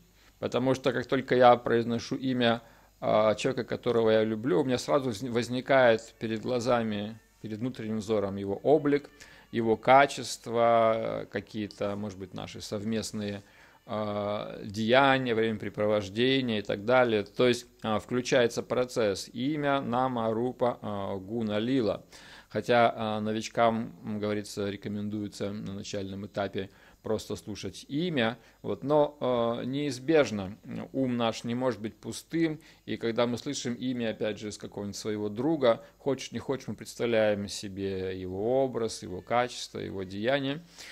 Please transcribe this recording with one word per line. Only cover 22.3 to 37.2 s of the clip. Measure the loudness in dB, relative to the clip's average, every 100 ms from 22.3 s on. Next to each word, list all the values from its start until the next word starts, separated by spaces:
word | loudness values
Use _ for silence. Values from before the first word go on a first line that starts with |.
| -20 -10
Хотя, | -4 2 6 4
э, | 2 -4 -4
новичкам, | -2 -4 -4 2 2 2 -4 -10
м, | -10 -4
говорится, | -2 -4 -6 -6 -6
рекомендуется | -6 -8 -6 -6 -6 -8 -6 -8
на | -6 -10
начальном | -10 -8 -8 -8 -10 -8
этапе | -4 -4 -4 -8 -12 -20 _
просто | -4 -4 -4 -8
слушать | -8 -10 -10 -12 -8
имя, | -4 -2 0 0 -2 -12 _
вот, | -8 -6
но, | 2 4 4 0 -2 0 0 -2
э, | -4
неизбежно | -4 -4 -4 2 4 4 0 -6 -10 -12 -12 -8
ум | -2 -2 0
наш | 0 -2 -4
не | -2
может | -2 -2
быть | -6 -8
пустым, | -12 -12 -6 -2 0 -2 -12 -16 -8
и | -4
когда | -2 0 0
мы | 0
слышим | -6 -6 -6
имя, | -4 -4 -4 -4
опять | -2 -4 -4
же, | -8
с | -10
какого-нибудь | -12 -10 -8 -8
своего | -6 -4 -4
друга, | -2 -2 2 4 4 0 _
хочешь | -4 -4 -4
не | -8
хочешь, | -6 -6 -6
мы | -12
представляем | -10 -4 0 4